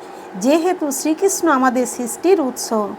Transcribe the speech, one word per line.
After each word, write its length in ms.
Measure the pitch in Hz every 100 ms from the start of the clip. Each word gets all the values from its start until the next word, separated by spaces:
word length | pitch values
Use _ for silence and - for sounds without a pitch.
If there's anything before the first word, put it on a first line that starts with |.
| - - - 190
যেহেতু 500 | 226 320 349 359 294
শ্রীকৃষ্ণ 580 | 269 302 320 392 392 330
আমাদের 380 | 269 262 247 233
সৃষ্টির 540 | - 240 - 339 392
উৎস 280 | 262 247 - 220 202